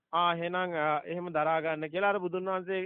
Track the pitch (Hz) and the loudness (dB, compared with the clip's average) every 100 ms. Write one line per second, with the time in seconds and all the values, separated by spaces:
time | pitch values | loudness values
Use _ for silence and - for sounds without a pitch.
0 | _ 165 175 170 170 180 185 165 151 151 | _ 2 2 2 0 -2 0 0 2 0
1 | - 170 180 151 151 160 156 156 156 165 | -2 -6 -2 0 2 2 0 -2 -4 0
2 | 202 202 180 180 185 185 180 190 | 2 2 0 -2 -2 -2 -2 -4